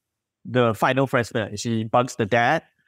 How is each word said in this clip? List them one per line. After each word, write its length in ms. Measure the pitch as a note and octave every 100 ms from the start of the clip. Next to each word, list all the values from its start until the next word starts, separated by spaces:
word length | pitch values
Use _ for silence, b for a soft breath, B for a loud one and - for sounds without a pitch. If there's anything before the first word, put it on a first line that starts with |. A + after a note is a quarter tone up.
| _ _ _ _
the 300 | - B2 A#2
final 320 | G#2+ D3 C3 C3+
Friends 220 | C3 A2+
finale. 280 | A#2+ G2+ C#3
She 280 | A#2+ A2+
bugs 320 | A2 B2+ B2+ -
the 100 | A2
dad, 380 | A#2 A#2+ D#3+ - _